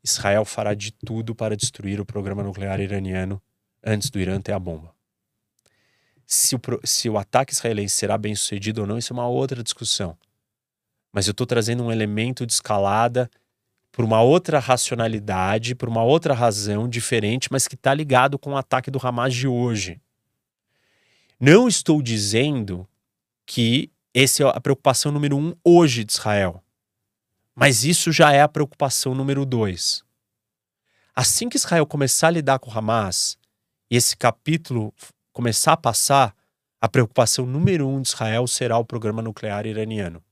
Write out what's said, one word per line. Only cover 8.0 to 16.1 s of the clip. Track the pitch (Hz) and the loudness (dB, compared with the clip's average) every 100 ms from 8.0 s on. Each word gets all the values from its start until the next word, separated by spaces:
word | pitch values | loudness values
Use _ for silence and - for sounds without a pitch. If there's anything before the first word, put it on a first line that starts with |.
| 101 107 | -2 -2
bem | 107 | -4
sucedido | 104 - 104 104 110 | -6 -6 -6 -6 -4
ou | 101 | -4
não, | 113 | -6
isso | - | -6
é | |
uma | 123 120 | -6 -4
outra | 127 135 123 | -2 -4 -6
discussão. | 117 - 110 - 92 80 _ _ _ _ _ _ _ _ _ | -8 -8 -4 -4 -6 -10 _ _ _ _ _ _ _ _ _
Mas | 101 101 | -4 -2
eu | |
tô | 98 123 | -2 -2
trazendo | 117 110 120 | 0 0 -2
um | 117 | -2
elemento | 113 107 104 117 127 | -2 -2 -2 -4 -4
de | 117 | -4
escalada | - - 104 98 107 120 123 120 _ _ _ _ _ _ | -4 -2 0 2 2 2 0 -4 _ _ _ _ _ _
por | - | -4
uma | 113 110 | 2 4
outra | 117 170 180 151 | 6 4 2 -2
racionalidade, | 120 123 - 117 113 110 101 95 95 110 117 127 | 2 0 0 -2 -2 -4 -4 -2 0 -2 -4 -6
por | 120 | -4
uma | 113 | 0
outra | 117 | 4